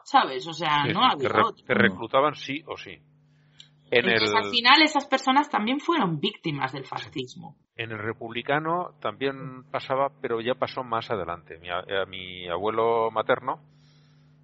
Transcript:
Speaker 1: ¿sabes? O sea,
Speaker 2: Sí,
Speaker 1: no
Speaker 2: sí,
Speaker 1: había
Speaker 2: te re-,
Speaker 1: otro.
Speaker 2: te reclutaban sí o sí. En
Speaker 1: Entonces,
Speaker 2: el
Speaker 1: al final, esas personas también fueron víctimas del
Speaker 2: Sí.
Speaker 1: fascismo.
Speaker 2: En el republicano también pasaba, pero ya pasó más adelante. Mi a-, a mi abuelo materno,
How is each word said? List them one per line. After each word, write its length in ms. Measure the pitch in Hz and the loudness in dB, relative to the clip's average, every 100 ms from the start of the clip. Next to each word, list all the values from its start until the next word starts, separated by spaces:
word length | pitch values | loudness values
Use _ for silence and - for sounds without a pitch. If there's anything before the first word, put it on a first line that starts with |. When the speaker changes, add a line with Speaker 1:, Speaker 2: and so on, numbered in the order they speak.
Speaker 1:
¿sabes? 440 | - 269 180 131 156 | 2 4 4 -2 -8
O 40 | |
sea, 300 | 151 165 147 139 | -4 0 2 2
Speaker 2:
Sí, 60 | |
Speaker 1:
no 80 | 190 | 4
Speaker 2:
sí, 60 | 247 | 4
Speaker 1:
había 160 | 165 120 | 4 2
Speaker 2:
te 60 | |
re-, 80 | 107 | 4
Speaker 1:
otro. 200 | - - | 4 0
Speaker 2:
te 100 | - | -2
reclutaban 600 | 117 113 90 113 135 151 | 2 2 0 0 2 2
sí 300 | 139 - 143 - | 0 -8 -10 -10
o 100 | 95 | -12
sí. 220 | 98 85 _ _ _ _ _ - - _ _ | -12 -18 _ _ _ _ _ -20 -20 _ _
En 120 | 123 120 | 2 4
Speaker 1:
Entonces, 220 | 220 - | 4 4
Speaker 2:
el 60 | 220 | 2
Speaker 1:
al 140 | 202 | 0
final, 320 | 240 240 302 | 2 6 6
esas 240 | 302 285 269 | 6 2 0
personas 440 | 262 262 269 294 | 0 2 2 2
también 280 | 208 214 285 | 0 0 0
fueron 400 | - 330 190 151 | 0 2 2 0
víctimas 540 | - - 170 143 131 | -2 -4 -6 -4 -4
del 120 | 139 | -6
Speaker 2:
Sí. 40 | - | -10
Speaker 1:
fascismo. 680 | - - 139 127 - - - _ - | -10 -8 -10 -10 -12 -20 -20 _ -10
Speaker 2:
En 160 | 113 | -8
el 60 | 110 | -6
republicano 960 | 107 113 117 117 120 143 160 175 - - | -6 -6 -8 -6 0 0 2 -2 -4 -6
también 640 | 117 104 135 135 131 131 - | -8 -2 -4 -4 -10 -12 -8
pasaba, 400 | 127 - 131 139 - | -8 -2 0 0 -2
pero 180 | 131 113 | -4 -2
ya 140 | 113 | -2
pasó 280 | 127 131 139 | -2 -4 -4
más 280 | 127 113 - | -4 -4 -2
adelante. 480 | 110 85 85 78 82 | -4 -4 -8 -12 -16
Mi 100 | 87 | -6
a-, 340 | 90 - 98 | -6 -2 -2
a 40 | 95 | -4
mi 420 | 95 92 90 87 | -8 -12 -10 -6
abuelo 640 | 87 107 110 117 117 113 | -2 0 2 2 2 0
materno, 500 | 110 107 120 127 156 _ _ _ _ _ _ _ _ | 0 0 0 -2 -10 _ _ _ _ _ _ _ _